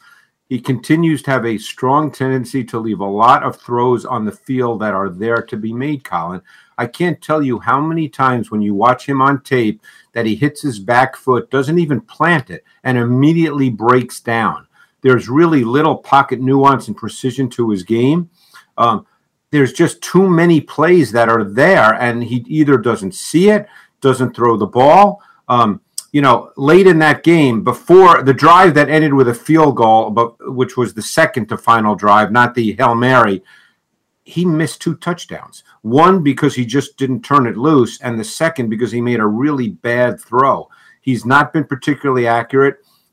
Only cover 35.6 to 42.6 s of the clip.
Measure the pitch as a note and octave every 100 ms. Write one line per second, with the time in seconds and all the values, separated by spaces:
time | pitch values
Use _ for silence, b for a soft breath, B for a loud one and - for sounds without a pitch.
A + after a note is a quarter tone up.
35.6 | b b A2 C3 F3+ F#3+ C#3+ B2+ D3 B2+
36.6 | A#2+ C3+ - - C3 A#2+ - C#3+ A#2+ G2+
37.6 | D3 C#3+ A2 - B2+ A2+ G#2+ - D#3+ D#3+
38.6 | A#2 A2 A#2 A#2+ A#2+ A#2 G#2+ G#2+ D3 C#3
39.6 | A#2 F2 A#2+ A#2+ B2 - - B2 C3+ F2+
40.6 | - b b b C3 A#2 A2 C#3+ D3 D#3+
41.6 | C#3+ C3+ - C#3 C#3+ B2+ A#2 A#2 A2+ C3+